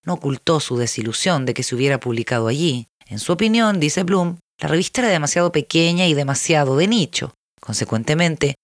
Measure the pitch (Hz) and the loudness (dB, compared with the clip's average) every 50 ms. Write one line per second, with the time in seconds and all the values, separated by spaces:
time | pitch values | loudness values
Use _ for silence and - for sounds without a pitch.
0 | _ - 180 - - 143 135 127 _ - 165 151 - - 131 120 120 113 - - | _ -4 -6 -4 -2 -4 -4 -4 _ 0 0 2 2 -2 -2 -2 -2 -2 -4 -4
1 | 110 110 110 - - 190 180 147 131 127 120 - 127 - - 120 131 139 139 127 | -6 -6 -4 -2 0 0 0 0 0 -2 -4 -4 -4 -4 -2 0 2 2 0 0
2 | - 127 117 117 117 - 127 120 113 113 120 143 165 170 135 123 117 - _ _ | -2 -4 -4 -2 -2 -2 0 0 0 0 0 0 0 0 0 -2 -6 -10 _ _
3 | - - - 107 - - 175 - 220 220 220 233 233 214 208 185 151 151 151 - | -20 -14 -12 -12 -4 -4 -2 0 2 2 2 4 2 2 2 2 0 0 0 0
4 | 190 175 196 190 175 175 175 170 _ _ _ _ - 151 147 165 190 - - - | 0 0 2 2 0 0 -4 -8 _ _ _ _ -4 0 0 0 0 -2 -2 0
5 | 240 233 190 165 147 143 - 180 175 175 170 156 143 - - 165 165 170 170 175 | 0 2 2 2 0 0 0 2 0 2 0 -2 -4 0 2 2 2 2 2 2
6 | 185 180 156 139 143 135 139 127 - - 170 151 143 131 131 139 170 202 233 233 | 2 2 2 2 0 0 -2 -2 0 2 2 2 4 2 2 2 2 2 2 0
7 | 170 - - - - - - _ _ _ _ _ - - 110 - 113 - - 110 | 0 -2 -4 -6 -8 -8 -12 _ _ _ _ _ -10 -8 -4 -4 -4 -2 -2 -4
8 | 113 - 151 160 175 170 156 151 - 143 139 _ | 0 0 0 2 2 0 0 0 0 -2 -2 _